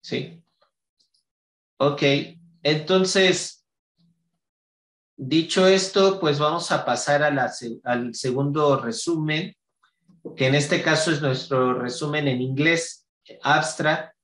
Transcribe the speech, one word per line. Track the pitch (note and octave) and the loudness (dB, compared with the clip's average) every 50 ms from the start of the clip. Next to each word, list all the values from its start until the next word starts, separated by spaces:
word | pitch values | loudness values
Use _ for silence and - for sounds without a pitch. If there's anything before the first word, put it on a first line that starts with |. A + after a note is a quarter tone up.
¿Sí? | _ - - - C#3+ - - - _ _ _ _ _ _ _ _ _ _ _ _ _ _ _ _ _ _ _ _ _ _ _ _ _ _ _ | _ -8 -8 -8 -8 -10 -14 -20 _ _ _ _ _ _ _ _ _ _ _ _ _ _ _ _ _ _ _ _ _ _ _ _ _ _ _
Ok, | _ C3+ C#3+ C#3+ - D#3 C#3 C#3 C#3+ - - - - - _ _ _ _ | _ 0 0 0 2 2 2 2 2 -2 -6 -14 -20 -20 _ _ _ _
entonces, | C#3+ D#3+ D#3 - - F#3 F#3+ F#3 F#3 - G3 F#3+ F#3 E3+ - - - - _ _ _ _ _ _ _ _ _ _ _ _ _ _ _ _ _ _ _ _ _ _ _ _ _ _ _ _ _ _ _ _ | -2 -2 0 0 2 2 4 4 4 4 4 4 4 2 0 -2 -10 -14 _ _ _ _ _ _ _ _ _ _ _ _ _ _ _ _ _ _ _ _ _ _ _ _ _ _ _ _ _ _ _ _
dicho | - C#3+ B2+ C#3+ D#3+ D#3+ E3 - F#3+ F#3 | -14 -8 0 0 0 0 2 2 4 6
esto, | F#3+ F#3+ F#3+ F#3 - - G3+ G3 G3 F#3+ - | 6 6 6 2 0 2 4 4 4 4 2
pues | E3+ D#3 C#3+ C#3+ | 0 0 0 2
vamos | D3+ D3+ D#3+ E3+ D#3+ - | 0 0 0 -2 -2 -2
a | E3 C#3+ - | -2 -2 0
pasar | C#3 B2 - - - D3 D3 | -2 -2 -2 0 0 2 2
a | D3+ D3+ | 2 2
la | C#3+ C3+ B2+ A#2 | 0 0 -2 -2
se-, | - - B2 A#2 A#2 - _ | -4 -8 -10 -12 -12 -10 _
al | B2+ B2 A#2+ A#2+ B2 A2+ | -4 -2 -2 -4 -6 -8
segundo | - - B2+ A#2+ C3 C#3 C#3+ C#3+ D#3 D3+ C#3+ C#3 C3 | -6 -4 -2 -2 0 -2 -2 0 2 2 2 2 2
resumen, | A#2+ A#2 A2+ - - E3 E3+ D#3+ D#3 D#3 D#3 D#3 F#3 - - _ _ _ _ _ _ _ _ _ _ _ - _ _ - - | 0 -6 -6 -6 -4 -2 -2 -2 -2 -2 -2 -4 -4 -6 -12 _ _ _ _ _ _ _ _ _ _ _ -20 _ _ -20 -4
que | - C#3 | -2 0
en | C3 C3+ | 2 2
este | D3 C#3+ - F3+ E3 | 2 2 2 -2 0
caso | - E3 D#3 D3+ - F3 | 0 0 0 0 2 0
es | D#3+ C#3+ | -2 0
nuestro | D3+ C#3 C3 C3 - - C#3 C3 B2+ B2+ B2 B2 | 0 -2 -2 -2 -4 -2 0 0 2 0 0 -2
resumen | A#2+ A#2+ A#2+ - D#3 D3 D3 D3+ D3 | -4 -6 -6 -6 -6 -4 -4 -2 -2
en | C#3 B2+ B2 | -2 -2 -2
inglés, | B2+ C3 C3 C3+ D3 E3 E3+ E3 E3 - - - _ _ _ _ _ - - - - | -4 -4 -2 0 2 2 2 0 -2 -6 -12 -18 _ _ _ _ _ -20 -20 -8 -2
abstract. | C#3 - - D#3 - - - D#3+ D3+ D#3 - - - _ _ | 0 0 2 0 -2 -6 -2 -2 -2 -2 -2 -4 -12 _ _